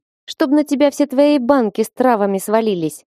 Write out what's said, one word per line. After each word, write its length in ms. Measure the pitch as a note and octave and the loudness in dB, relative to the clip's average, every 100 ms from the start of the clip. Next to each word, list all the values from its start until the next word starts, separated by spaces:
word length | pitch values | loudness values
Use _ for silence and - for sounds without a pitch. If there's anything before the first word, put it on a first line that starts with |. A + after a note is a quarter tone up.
| _ _ | _ _
чтоб 260 | - - D#4 | -20 -4 0
на 140 | D4 | 0
тебя 260 | D4 C#4 C#4+ | 0 0 0
все 160 | - C#4+ | 0 -2
твои 320 | C4 C#4+ D4 | 2 2 2
банки 440 | A#3 C#4 A3 - | 2 2 0 -2
с 80 | A3 | -6
травами 480 | - B3+ A3+ G3+ G3 | -2 0 2 0 -2
свалились! 680 | - A3 A3+ F#3 D#3 - _ | -2 -2 -2 -2 -4 -8 _